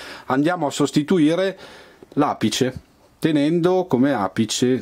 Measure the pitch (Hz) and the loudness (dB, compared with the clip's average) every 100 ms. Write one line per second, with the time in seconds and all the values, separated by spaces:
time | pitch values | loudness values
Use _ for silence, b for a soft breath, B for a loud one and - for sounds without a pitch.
0 | B B B 135 147 175 147 - 143 156 | B B B 0 0 0 -4 -2 0 0
1 | 147 190 147 170 190 185 B B B B | 2 2 2 2 -2 -4 B B B B
2 | - - 143 101 113 - 127 - - _ | -10 -2 -2 0 -4 0 -2 -4 -18 _
3 | _ _ 160 151 147 175 170 185 185 123 | _ _ -2 0 2 2 2 0 0 2
4 | 139 127 95 - 110 - 123 127 | 2 2 -2 -2 -2 0 0 0